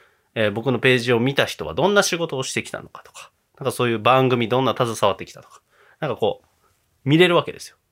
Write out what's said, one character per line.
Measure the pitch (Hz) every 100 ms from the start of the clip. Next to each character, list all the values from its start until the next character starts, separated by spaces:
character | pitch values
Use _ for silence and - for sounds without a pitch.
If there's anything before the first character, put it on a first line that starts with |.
| _ _ _ -
え | 107
ー、 |
僕 | 104 120
の | 117
ペ | 131 127
ー |
ジ | 117
を | 117
見 | 127 135
た |
人 | 113 - 78
は |
ど | 80 175
ん |
な | 202
仕 | 190 170
事 | 165 135
を |
し | 131
て | 113
き | -
た | -
の | -
か | -
と | -
か、 | - - _ _ -
な |
ん | 131
か |
そ | - 120
う |
い | 113
う |
番 | 110 131 131
組 | 123 110
ど | 123
ん | 127
な | 107
携 | 120 107
わ | 101
っ | 95
て | 90
き |
た | -
と | -
か、 | - _ _ _ -
な | 151
ん |
か | 110
こ | 104 -
う、 | _ _ _ _ _ _
見 | 127 160
れ | 180
る | 170
わ |
け | -
で | -
す | -
よ。 | _ _